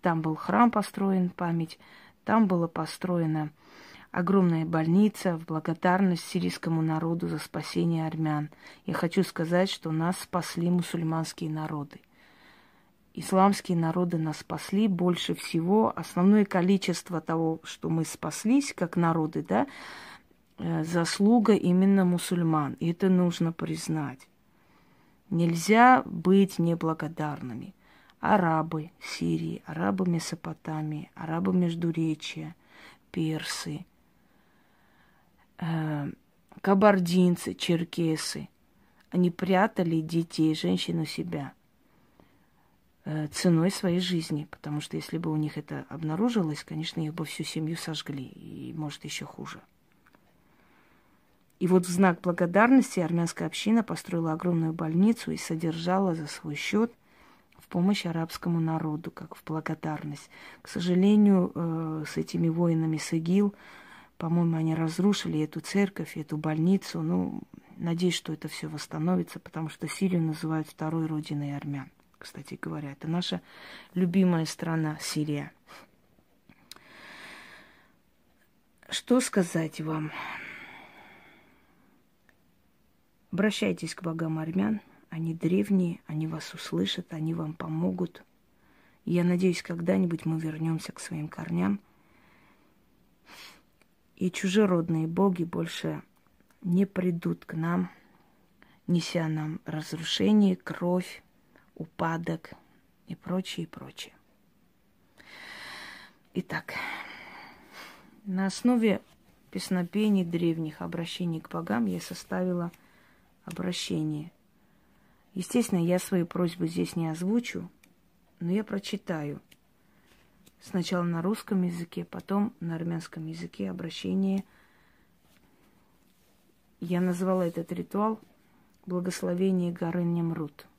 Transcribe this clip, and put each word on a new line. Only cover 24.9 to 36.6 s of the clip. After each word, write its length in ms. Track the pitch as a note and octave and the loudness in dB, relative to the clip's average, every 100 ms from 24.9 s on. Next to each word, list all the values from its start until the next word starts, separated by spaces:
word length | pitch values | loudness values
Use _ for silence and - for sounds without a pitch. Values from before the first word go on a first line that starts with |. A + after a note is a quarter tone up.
| _ _ _ _ | _ _ _ _
Нельзя 720 | E3+ E3+ E3 F3+ A3 B3 B3+ - | 2 2 2 4 8 10 8 4
быть 540 | - E3+ G3 G3 - | -2 6 6 6 4
неблагодарными. 1120 | E3+ E3+ D#3+ D#3 D#3 E3 D3+ C#3 B2+ A#2 F#3+ - _ - _ _ | 0 2 -2 -2 -6 -4 -6 -6 -8 -10 -12 -18 _ -20 _ _
Арабы 720 | E3 G3+ E3+ D#3+ D#3+ D#3+ D#3 _ | 2 4 4 2 0 -4 -8 _
Сирии, 600 | - - E3+ D#3+ E3 E3+ - | -14 -4 0 0 -2 -8 -10
арабы 420 | D#3 F#3+ F#3+ F3+ | -2 -2 2 0
Месопотамии, 1040 | E3+ - E3 E3 D#3 - D#3 D#3 D3+ - | 0 -2 -8 -10 -10 -8 -6 -4 -6 -10
арабы 400 | - D#3+ E3 F#3+ | -12 -6 -2 2
Междуречья, 1040 | F#3 F3 E3 E3+ E3 D#3+ D#3 - D#3+ D#3 - _ - - - _ | 2 2 0 -2 0 0 -2 -6 -10 -12 -14 _ -20 -20 -20 _
персы, 760 | - D#3+ D#3 D#3+ - E3+ D3+ F#3 _ _ _ _ _ _ _ _ _ _ _ _ _ _ _ _ - | -4 -2 -2 -4 -8 -8 -10 -12 _ _ _ _ _ _ _ _ _ _ _ _ _ _ _ _ -8
э, 520 | E3 E3 D#3 D3+ C#3+ - _ _ _ - | -2 -2 0 -2 -4 -8 _ _ _ -4